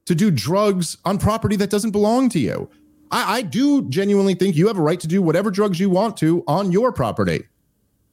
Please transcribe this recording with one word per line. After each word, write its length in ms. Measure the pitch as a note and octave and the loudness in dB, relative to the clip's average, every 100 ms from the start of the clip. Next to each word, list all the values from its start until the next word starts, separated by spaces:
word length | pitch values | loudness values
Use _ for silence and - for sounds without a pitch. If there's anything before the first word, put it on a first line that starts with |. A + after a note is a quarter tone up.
| - | -4
to 80 | |
do 160 | E3 G#3+ | 0 2
drugs 640 | C#3 C3 F#3+ G#3 F#3+ E3 - | 0 0 0 0 0 -4 -6
on 140 | - G3+ | -6 -2
property 380 | G3+ A3 G#3 G#3 | 0 0 0 -2
that 140 | G3+ | 0
doesn't 220 | G#3 A3+ | -2 -2
belong 360 | G3+ G#3 B3 C4 | 0 2 2 2
to 80 | E3+ | 0
you. 300 | G2+ G1+ - _ _ _ _ | -2 -4 -8 _ _ _ _
I, 260 | G#3+ B3 A3+ | -4 -2 -4
I 60 | |
do 400 | G3+ E3 C#4+ C#4 A#2+ | -4 0 2 2 0
genuinely 460 | C3+ G3 G3+ G3 | -2 2 2 2
think 220 | F#3 F#3 D3+ | 2 0 2
you 100 | G3 | 2
have 100 | G3 | 2
a 60 | |
right 180 | D3+ F3 | 0 0
to 80 | D#3+ | -2
do 140 | F#3 | 0
whatever 280 | E3+ D#3+ G#3 | 2 2 0
drugs 300 | F#3 G#3+ E3+ | 0 0 0
you 80 | G3 | 0
want 280 | F3+ A3 - | 2 0 0
to 260 | D#3 E3+ - | 0 0 0
on 260 | D#3 G3+ | -2 0
your 200 | F3 B3 | 0 0
property, 520 | B3 A#2 F#2+ F#2 D#2 - _ _ _ _ _ _ | 0 -2 0 -2 -2 -6 _ _ _ _ _ _